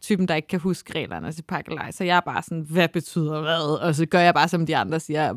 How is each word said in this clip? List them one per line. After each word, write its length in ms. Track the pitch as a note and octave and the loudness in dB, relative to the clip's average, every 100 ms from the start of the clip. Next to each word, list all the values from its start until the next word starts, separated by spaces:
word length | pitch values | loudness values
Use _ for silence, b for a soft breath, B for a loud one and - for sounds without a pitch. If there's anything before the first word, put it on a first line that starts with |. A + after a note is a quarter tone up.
typen, 260 | - G3+ F3+ | -2 0 2
der 60 | |
ikke 140 | D#3+ - | -2 -2
kan 120 | F#3 | -4
huske 380 | F#3 F3 - E3 | -2 -4 -6 -8
reglerne 340 | A#2+ E2+ - | -6 -8 -10
til 100 | D#3+ | -12
pakkelej, 480 | - D#3+ - D#3 - | -8 -8 -8 -10 -10
så 120 | - | -6
jeg 120 | F3+ F3 | 0 2
er 40 | |
bare 220 | E3 B2 | 2 -4
sådan, 240 | - E3 D3+ | -6 -8 -2
hvad 180 | E3 E3+ | 2 2
betyder 520 | F3 - F3 D3+ D#3 | 0 -4 -2 -2 -2
hvad? 400 | D#3 E3 D3+ D3+ | 0 0 0 0
Og 140 | E3 | 0
så 120 | D3 D#3+ | 2 2
gør 140 | F#3 | 6
jeg 140 | F3 | 6
bare, 140 | D3+ E3 | 6 4
som 180 | F3 D#3+ | 2 0
de 100 | D3+ | 0
andre 240 | G2+ D#3+ | 0 -2
siger. 340 | - D3+ D3 | -2 -2 0